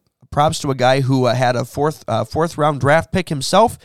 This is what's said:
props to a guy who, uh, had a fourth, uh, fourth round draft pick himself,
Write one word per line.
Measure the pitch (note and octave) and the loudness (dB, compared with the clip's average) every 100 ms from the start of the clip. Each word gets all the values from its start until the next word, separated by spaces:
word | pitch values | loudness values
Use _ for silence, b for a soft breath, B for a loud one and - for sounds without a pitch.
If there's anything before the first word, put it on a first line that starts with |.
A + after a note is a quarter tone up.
| _ _ _ | _ _ _
props | - D3+ - | 0 0 0
to | D3 | -4
a | C3 | 0
guy | B2 C3+ | 2 2
who, | C3 C3+ B2 | 2 2 2
uh, | |
had | A#2+ B2 A#2+ | 2 0 0
a | A#2+ | -4
fourth, | - D3 D3+ - | -4 -4 -4 -4
uh, | A2 A2 | -4 -4
fourth | D3+ E3 D#3 | -4 -4 -2
round | D3+ C#3+ | -2 0
draft | B2+ D#3+ - | 2 2 0
pick | F#3 - | -4 -4
himself, | D3 - F#3 A3+ - | -6 0 2 2 0